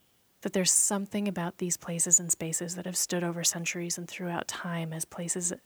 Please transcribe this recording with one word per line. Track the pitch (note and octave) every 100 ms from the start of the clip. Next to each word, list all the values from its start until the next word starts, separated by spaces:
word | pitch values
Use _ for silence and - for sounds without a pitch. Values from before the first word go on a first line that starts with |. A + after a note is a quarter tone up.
| _ _ _ _
That | -
there's | F#3+ F3+
something | - - G3+ G3 G#3 G3+
about | F3+ E3+ -
these | F3+ -
places | - E3+ F3+ E3+
and | E3+
spaces | - E3 E3 F3
that | F3+ F#3
have | F3
stood | - F3+
over | F3 E3+
centuries | E3+ E3+ E3+ F3 F3 E3+
and | F3
throughout | - F3 E3+ -
time | - F3+ E3+ E3
as | D#3+
places | - - E3+ F3+ F3 -